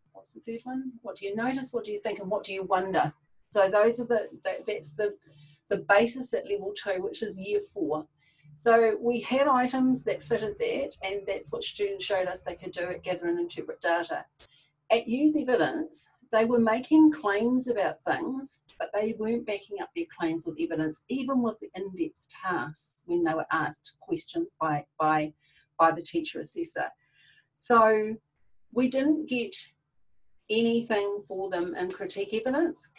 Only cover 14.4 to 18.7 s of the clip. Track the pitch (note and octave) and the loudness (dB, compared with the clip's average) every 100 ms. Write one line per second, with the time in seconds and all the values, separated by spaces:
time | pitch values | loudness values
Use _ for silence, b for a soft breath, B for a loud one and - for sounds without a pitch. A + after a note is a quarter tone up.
14.4 | b b b b - A#3 - B3+ D4+ D4+ | b b b b 0 0 2 2 4 4
15.4 | B3+ A3 D#3 - - - - _ _ F#3+ | 2 4 2 0 -6 -10 -20 _ _ 2
16.4 | A3+ A#3+ A3+ A3+ - D#4 D#4 - G#3 G3+ | 4 4 4 2 6 8 8 8 0 2
17.4 | A#3 B3+ B3+ G#3 E3+ - - C#3 B3 C4+ | 2 2 0 0 0 -2 -2 -2 -2 -6
18.4 | C4+ - _ | -10 -16 _